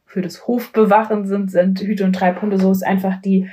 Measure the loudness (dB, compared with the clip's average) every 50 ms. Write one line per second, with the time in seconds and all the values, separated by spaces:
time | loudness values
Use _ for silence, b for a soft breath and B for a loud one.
0 | _ _ -8 -6 -6 -6 -8 -10 -6 -4 -4 -4 -4 -4 0 0 2 4 4 4
1 | 2 2 -2 -4 -2 -2 -4 -4 -4 0 0 2 2 2 0 -2 -2 -4 -2 0
2 | 0 0 0 0 0 0 0 -2 -2 -2 0 2 2 2 2 2 0 0 0 0
3 | 0 -2 -4 -4 -2 0 2 2 0 B